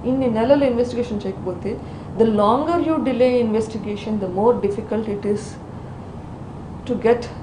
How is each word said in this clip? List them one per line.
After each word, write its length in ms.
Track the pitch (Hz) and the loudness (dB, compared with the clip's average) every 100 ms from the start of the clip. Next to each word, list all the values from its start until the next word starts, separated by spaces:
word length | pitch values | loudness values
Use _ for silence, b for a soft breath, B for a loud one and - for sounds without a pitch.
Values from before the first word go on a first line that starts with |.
| 226 | 0
ఇన్ని 180 | 269 254 220 | 2 2 2
నెలలు 260 | 240 285 269 | 4 6 6
ఇన్వెస్టిగేషన్ 520 | 240 240 233 240 208 | 2 0 -2 -2 -2
చేయకపోతే, 480 | 190 190 185 180 196 233 B B B 185 | -4 -6 -6 -6 -6 -6 B B B 2
the 80 | 226 208 | 2 4
longer 380 | 208 254 320 339 311 | 4 4 2 2 2
you 100 | 311 240 | 2 0
delay 220 | 233 254 247 | 4 4 4
investigation, 680 | 226 214 220 214 208 208 220 214 | 2 0 0 -6 -6 -6 -4 -2
the 60 | 185 185 | -2 2
more 160 | 226 214 | 4 4
difficult 420 | 196 220 - 214 220 202 | 0 -2 -2 -4 -2 -4
it 80 | 202 | -2
is 80 | 208 - - - - - - - - - - - - - - - | -2 -4 -12 -14 -12 -12 -12 -12 -12 -12 -12 -12 -12 -12 -10 -4
to 60 | 226 220 | 0 2
get 160 | 240 - - | 2 0 -12